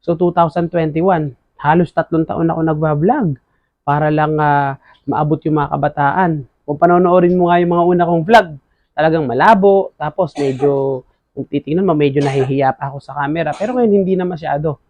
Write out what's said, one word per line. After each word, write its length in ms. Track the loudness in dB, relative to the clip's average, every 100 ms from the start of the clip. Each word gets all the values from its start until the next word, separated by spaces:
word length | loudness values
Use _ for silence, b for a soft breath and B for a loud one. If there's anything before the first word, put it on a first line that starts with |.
So, 160 | -4 -2
two 160 | 0
thousand 400 | 2 0 0 -2
twenty-one, 640 | -2 -2 0 0 0 -2 -10 _ _
halos 320 | 2 2 2
tatlong 320 | -2 -2 -2
taon 240 | -2 -2 -2
ako 80 | 0
nagba-vlog 720 | -2 0 -2 0 0 0 -2 -4 _ _ _ _
para 240 | -4 -2 0
lang, 240 | 0 0 0
ah, 400 | 2 2 0 -6 b b
maabot 320 | -6 -2 0 -2
yung 160 | 0 -2
mga 160 | -2 -2
kabataan. 540 | -4 -2 -2 0 0 -2 -8 _
Kung 120 | -10 0
panonoorin 560 | 2 4 4 4 4 2
mo 160 | 2
nga 80 | 2
yung 80 | 2 2
mga 80 |
una 180 | 2 2 2
kong 140 | 0
vlog, 220 | 4 4 4 -10 _ _ _ -2
talagang 320 | 0 0 -2
malabo, 640 | 2 4 6 6 4 0
tapos 400 | _ -8 -4 -4 -2
medyo, 640 | -4 0 0 0 -4 -6 _ _ _ -14
kung 80 |
titingnan 400 | -6 -6 -4 -2
mo, 80 | 0
medyo 320 | 2 0 0
nahihiya 480 | 0 -2 -2 0 -2
pa 160 | -2 -10
ako 80 | -12
sa 160 | -14
camera. 400 | -8 -6 -4 -4
Pero 240 | -4 -4 0
ngayon, 160 | 2 2
hindi 140 | 0 -2
na 80 |
masyado. 560 | -4 -6 -6 -4 -4 -6